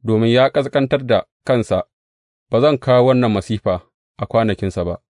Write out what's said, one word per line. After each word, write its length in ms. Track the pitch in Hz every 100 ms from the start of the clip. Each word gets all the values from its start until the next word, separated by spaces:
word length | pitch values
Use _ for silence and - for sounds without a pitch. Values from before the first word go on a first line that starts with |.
Domin 280 | 110 110 113
ya 180 | 120 135
ƙasƙantar 560 | 147 135 143 135 143 127
da 180 | 107 - _ -
kansa, 380 | 123 110 92 - _ _ _ _ _ _
ba 100 | 113
zan 160 | 147 139
kawo 300 | - 123 127
wannan 240 | 127 117
masifa 600 | 101 - 107 - 90 _ _ _ -
a 80 | -
kwanakinsa 600 | 117 110 95 98 92 87
ba 180 | 87 _